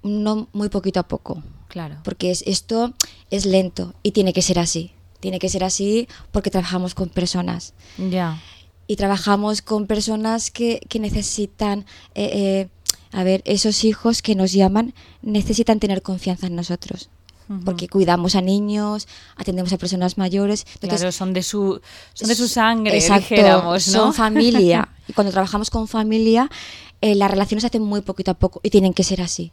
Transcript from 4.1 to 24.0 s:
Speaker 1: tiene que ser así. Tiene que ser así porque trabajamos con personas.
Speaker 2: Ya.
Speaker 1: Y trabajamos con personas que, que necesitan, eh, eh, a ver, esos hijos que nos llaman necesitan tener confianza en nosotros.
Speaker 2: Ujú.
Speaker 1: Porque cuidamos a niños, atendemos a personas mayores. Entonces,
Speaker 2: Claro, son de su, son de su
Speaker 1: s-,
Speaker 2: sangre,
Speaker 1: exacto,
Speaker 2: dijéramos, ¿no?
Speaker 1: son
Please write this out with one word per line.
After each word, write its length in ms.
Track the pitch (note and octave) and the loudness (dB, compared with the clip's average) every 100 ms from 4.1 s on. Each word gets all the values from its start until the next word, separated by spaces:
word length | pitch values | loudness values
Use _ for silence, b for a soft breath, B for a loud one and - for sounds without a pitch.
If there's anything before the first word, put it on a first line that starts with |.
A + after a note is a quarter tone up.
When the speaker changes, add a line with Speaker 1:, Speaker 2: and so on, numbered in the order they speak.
Speaker 1:
tiene 220 | G#3 F#3+ | 0 0
que 80 | F3+ | 0
ser 160 | F3+ F3 | 0 0
así. 320 | E3+ E3 E3+ _ - _ | -2 -4 -10 _ -20 _
Tiene 180 | F#3 F#3 | -8 -6
que 100 | F#3 | -4
ser 140 | F#3 | -2
así 440 | F#3 - G3+ A3 A#3+ B B | -2 -2 0 -2 -2 B B
porque 200 | G#3 G3 | -4 -2
trabajamos 420 | F#3 F3 F3+ F3+ | -2 -2 -4 -4
con 140 | - F#3 | -6 -6
personas. 640 | - F3+ F3+ F3 F3 - - b b | -2 -2 -2 -4 -8 -10 -20 b b
Speaker 2:
Ya. 420 | F#3 F#3 E3+ D#3+ b b b _ - | -4 -2 -2 -6 b b b _ -8
Speaker 1:
Y 120 | G#3 | -2
trabajamos 640 | G3 G3 G#3 G3+ G#3 G#3 | 0 0 2 2 2 -2
con 240 | - G#3+ G#3 | -2 -4 0
personas 640 | G#3+ G#3+ G#3+ A3 A3+ - | -2 0 -2 -2 -2 -4
que, 300 | - A#3 A#3 - | -2 -2 -2 -4
que 120 | A3+ | -4
necesitan, 880 | G#3 G#3+ G3+ - G3+ - G#3 G3+ G3+ B B | -2 -2 -4 -4 -6 -2 -2 -2 -6 B B
eh, 160 | - G3+ | -6 -4
eh, 340 | G3+ G3 G3 F#3+ _ - - b | 0 0 0 -2 _ -10 -10 b
a 120 | - | -2
ver, 180 | F#3 F#3+ - | 0 0 0
esos 400 | G3+ A3 G#3 A3 | 0 0 2 0
hijos 360 | G#3 A3+ A#3 | 2 0 -2
que 140 | - G3+ | -2 0
nos 160 | F#3+ | 2
llaman 420 | F#3+ F#3+ G3+ A#3 - b b | 4 4 4 -2 -8 b b
necesitan 560 | - G#3 G3 A3 A#3 G#3+ | -2 -2 0 0 2 2
tener 240 | G#3 F#3+ | 2 -2
confianza 420 | - F#3 - F3+ F#3 | -4 -6 -4 -4 -4
en 80 | E3+ | -6
nosotros. 520 | F3 F3 - F3+ - _ - _ - | -6 -6 -8 -12 -14 _ -20 _ -12
Speaker 2:
Ujú. 140 | G3 | -6
Speaker 1:
Porque 240 | F3+ F3 F3+ | -6 -6 -2
cuidamos 480 | G3 F3 F3 F3 G3 | 2 4 4 2 0
a 60 | |
niños, 680 | F#3 G3+ G#3 G#3 G#3 G#3 - B B B | 2 0 0 -2 -2 -6 -8 B B B
atendemos 360 | - F#3 F3+ | -6 -4 -2
a 40 | F#3 | -4
personas 380 | F3+ F#3 F3+ F#3 | -2 0 0 0
mayores. 480 | F#3 F#3+ G3+ G#3 - - | -2 0 0 -2 -6 -12
Entonces, 240 | F3+ F#3 | -4 -2
Speaker 2:
Claro, 120 | F3+ | -2
son 200 | F3 F#3 | -4 -4
de 80 | F#3 | -2
su, 400 | F3+ G#3 G3 E3 B B B | -2 -2 -2 -2 B B B
son 140 | - A3 | -6 -2
de 80 | A3+ | 0
su 80 | A#3+ | 0
Speaker 1:
s-, 80 | |
Speaker 2:
sangre, 440 | A#3+ A3 A3+ G#3+ G#3 | 2 2 2 2 2
Speaker 1:
exacto, 320 | - G3 F#3+ A3 | 4 4 4 6
Speaker 2:
dijéramos, 520 | G3+ F#3+ E3+ F3+ F#3 | 8 6 4 0 2
¿no? 60 | |
Speaker 1:
son 200 | G#3 | 4